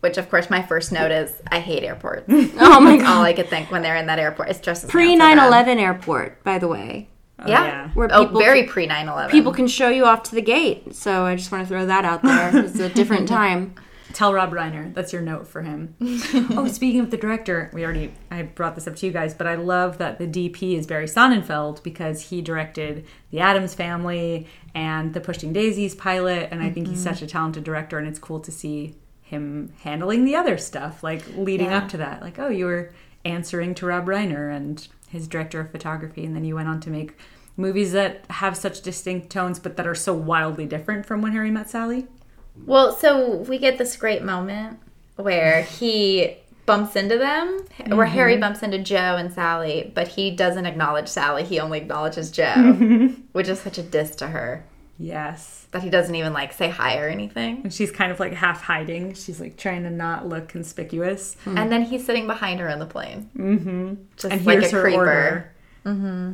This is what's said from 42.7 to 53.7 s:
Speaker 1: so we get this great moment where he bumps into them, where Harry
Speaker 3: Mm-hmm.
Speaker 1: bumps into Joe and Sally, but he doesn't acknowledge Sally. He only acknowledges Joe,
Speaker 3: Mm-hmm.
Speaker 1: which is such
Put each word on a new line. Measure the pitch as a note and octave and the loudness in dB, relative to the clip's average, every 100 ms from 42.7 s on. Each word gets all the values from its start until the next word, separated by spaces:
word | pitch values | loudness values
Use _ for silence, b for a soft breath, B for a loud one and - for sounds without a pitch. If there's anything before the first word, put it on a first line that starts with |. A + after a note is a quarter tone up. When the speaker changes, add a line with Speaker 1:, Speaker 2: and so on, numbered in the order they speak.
| C4+ B3+ B3+ | 6 6 4
Speaker 1:
so | D#4 C#4 B3+ G3 G3+ | 4 4 2 -2 -4
we | C4 | 0
get | C4 B3+ | 0 0
this | A#3+ - | -4 -2
great | A3 G#3+ | -2 -2
moment | F#3+ F3+ F#3+ G#3 A3 A3+ - _ _ - | -4 -6 -6 -8 -10 -14 -20 _ _ -6
where | G3 F3 D#3+ D#3+ | -2 2 4 2
he | D#3+ - A#3+ A3 G3 F#3+ D#3+ - _ - - | 0 -4 -2 0 2 2 0 -4 _ -10 0
bumps | G#3 G#3 G3+ | 0 2 -2
into | G3 A#3 | 0 0
them, | C4+ D4+ F4 F#4+ F#4+ - A3+ | 0 0 -2 -6 -10 -14 -2
where | G#3+ A3 | 2 2
Harry | F3+ A#3+ | 4 4
Speaker 3:
Mm-hmm. | A#3 | 4
Speaker 1:
bumps | G#3 G3+ | 2 -2
into | G#3 F#3+ | -6 -6
Joe | F#3+ F#3+ F#3 F3+ | 0 0 2 -2
and | F3 | -4
Sally, | F3 E3+ E3 D#3+ D3+ - - | -4 -2 -2 -2 -4 -4 -4
but | F3 | -4
he | - G3 | -4 -4
doesn't | F3+ F3+ F3+ F3+ | 0 0 0 -4
acknowledge | D#3 D3+ D3+ D3 | -2 0 0 -4
Sally. | - D3 C#3+ | -2 -2 -2
He | F3 E3+ | -2 -4
only | D#3 D#3 | -2 -6
acknowledges | D#3 D3 D#3 D#3+ D#3 | -6 -4 -4 -6 -8
Joe, | - D3 A#2 | -2 2 4
Speaker 3:
Mm-hmm. | B3 F#3+ A3+ A#3 B3+ - - | 4 4 4 4 4 0 -8
Speaker 1:
which | F3+ F#3 | -4 -4
is | F#3+ | -4
such | G3+ | -8